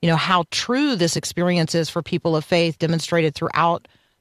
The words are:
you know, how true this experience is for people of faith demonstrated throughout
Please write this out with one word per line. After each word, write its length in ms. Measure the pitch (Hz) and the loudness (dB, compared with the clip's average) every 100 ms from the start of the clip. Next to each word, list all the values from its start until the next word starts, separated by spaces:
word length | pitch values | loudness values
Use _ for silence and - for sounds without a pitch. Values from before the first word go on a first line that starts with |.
you 80 | 170 | 0
know, 60 | 160 | 2
how 300 | 147 180 170 | 2 0 0
true 460 | - - 247 294 233 | -4 -2 0 0 2
this 200 | 170 160 | 0 0
experience 600 | - - 175 175 160 170 | -6 -2 0 0 0 0
is 120 | 156 | -2
for 140 | 175 | -4
people 340 | 156 180 170 156 | -4 -2 0 -2
of 80 | |
faith 360 | 151 180 170 156 | 2 2 2 0
demonstrated 560 | 160 165 - 170 160 - | -2 -2 0 0 0 -2
throughout 520 | 165 - 170 170 - _ _ _ | -2 0 0 0 -6 _ _ _